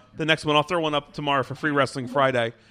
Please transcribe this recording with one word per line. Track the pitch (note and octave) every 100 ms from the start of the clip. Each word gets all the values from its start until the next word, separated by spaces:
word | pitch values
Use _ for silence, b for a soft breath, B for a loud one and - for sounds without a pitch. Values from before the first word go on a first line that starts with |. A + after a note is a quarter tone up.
| - -
the |
next | D#3+ D#3 D#3
one, | D3
I'll |
throw | D3 F3+
one | D#3
up | D3 -
tomorrow | - D3 C#3
for | B2
Free | C3+ D#3
Wrestling | C#3+ C3 C#3+ B2
Friday, | C#3+ C3+ B2 A#2 b b